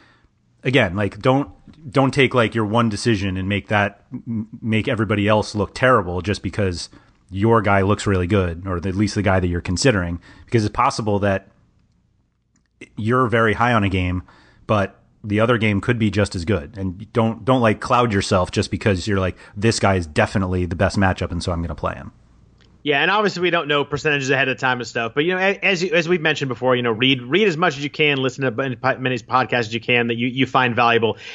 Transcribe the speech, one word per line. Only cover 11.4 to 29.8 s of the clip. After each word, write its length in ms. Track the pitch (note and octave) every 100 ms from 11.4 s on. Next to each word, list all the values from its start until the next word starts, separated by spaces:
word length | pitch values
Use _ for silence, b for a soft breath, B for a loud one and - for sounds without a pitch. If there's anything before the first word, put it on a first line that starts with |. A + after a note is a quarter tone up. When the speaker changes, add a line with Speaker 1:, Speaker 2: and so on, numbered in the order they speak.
| - _ _ _ _ _ _ _ _ _ _ _ _ - - -
Speaker 1:
you're 300 | G#2+ B2+ B2
very 260 | A2+ A2+
high 180 | G2 A#2+
on 140 | A#2 G2
a 40 |
game, 340 | F#2 F2+ F#2 - b b b -
but 300 | G#2+ G2 - _ _
the 200 | G#2+ G#2
other 160 | A#2 A#2
game 240 | G#2+ G2+
could 180 | G#2+ A#2
be 100 | A2
just 240 | G2 G2
as 120 | F#2+ E2
good. 320 | F#2+ E2 G2
And 340 | F#2+ F2+ A2
don't, 320 | A#2 A2+ A2
don't, 160 | F#2+ C3
like, 220 | A#2 G#2
cloud 320 | - B2 B2
yourself 380 | G2 - G2 F2+
just 200 | - -
because 340 | G2+ A#2 F#2 G#2+
you're 140 | G2
like, 160 | F#2 - B
"This 240 | G#2 A2+ -
guy 180 | G2+ F#2+
is 120 | D#2+
definitely 580 | F2+ G#2+ G#2+ F#2 F#2 F2+
the 120 | E2+
best 200 | F#2+ -
matchup, 320 | F#2+ F2+ F2
and 140 | E2+
so 80 | -
I'm 100 | E2+
gonna 140 | E2+ D#2+
play 180 | F2
him." 200 | - - - _ _ _ _ _ _
Speaker 2:
Yeah, 180 | D3 C#3+
and 100 | E3
obviously 300 | G3+ G#3 E3+
we 80 | F3
don't 180 | E3+ C#3+
know 160 | D3
percentages 460 | C#3+ C#3+ D#3 C#3+ C3
ahead 180 | C3+ C3+
of 100 | B2+
time 220 | C3 B2
and 80 | A#2
stuff, 240 | B2 A#2
but, 120 | C#3 E3
you 80 |
know, 60 | F#3
a-, 200 | F#3+ F#3+
as 220 | F3+ F#3
you, 100 | F3+
as 140 | E3 D#3+
we've 140 | F3+
mentioned 260 | D#3 D3 C#3
before, 300 | A#2 B2+ B2
you 60 |
know, 100 | A#2+
read, 280 | A2 C3 C3+
read 280 | A#2+ E3+ G#3+
as 80 | D#3
much 180 | F3+ C#3
as 80 |
you 60 | C#3+
can, 300 | - D3+ C#3
listen 240 | C3 C#3+
to 200 | C3 A2+
as 340 | C3+ A#2 B2+ A2+
many 200 | B2+ B2
podcasts 420 | - B2+ A#2+ B2
as 140 | A2
you 80 | A2+